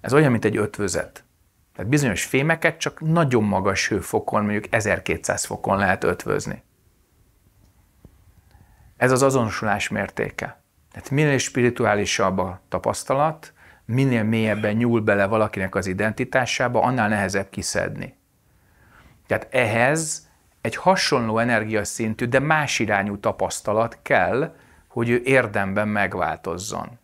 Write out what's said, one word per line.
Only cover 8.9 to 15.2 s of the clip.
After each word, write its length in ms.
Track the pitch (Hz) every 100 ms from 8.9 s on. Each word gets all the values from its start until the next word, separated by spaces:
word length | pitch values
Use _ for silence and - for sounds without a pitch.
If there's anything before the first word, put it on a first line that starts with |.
| _
Ez 140 | 127
az 120 | 127
azonosulás 680 | 135 135 113 98 110 98 -
mértéke. 760 | 107 98 - 110 - - - _ _ _
Tehát 180 | - -
minél 280 | 135 151 135
spirituálisabb 1000 | - 139 123 117 113 104 101 - 98 95
a 220 | 92 90 _
tapasztalat, 840 | 92 110 104 - 135 151 156 - _ - -
minél 380 | - 117 135 120
mélyebben 520 | 107 113 110 104 107
nyúl 260 | 107 120 117
bele 260 | 107 101